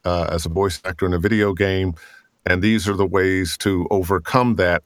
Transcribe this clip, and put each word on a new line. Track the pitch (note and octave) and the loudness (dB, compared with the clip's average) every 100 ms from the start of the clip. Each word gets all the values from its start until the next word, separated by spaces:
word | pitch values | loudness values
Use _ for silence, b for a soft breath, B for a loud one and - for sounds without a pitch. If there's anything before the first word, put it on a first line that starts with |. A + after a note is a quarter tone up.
uh, | F2 F2 D#2+ | -2 -2 -2
as | E2+ E2+ | -4 -4
a | |
voice | E2 G2 E2+ | 0 -2 -2
actor | F#2 F2 F#2 | -10 -4 -2
in | |
a | F2+ | 0
video | G2 A2 G2+ | 2 2 0
game, | F#2 G2 F#2+ F#2+ E2 B B B _ - | 2 0 0 -2 -4 B B B _ -2
and | F#2 | 0
these | G#2+ A2 F#2+ | 2 2 0
are | G2 | 0
the | G2 | 0
ways | F#2+ F#2+ F#2+ F2+ - | 2 2 0 -2 -2
to | G#2 F#2 E2+ | -2 -2 0
overcome | G2 F2+ F#2 E2 C3 B2 G#2 | -2 0 -2 0 2 2 2
that | F2+ E2+ | 2 0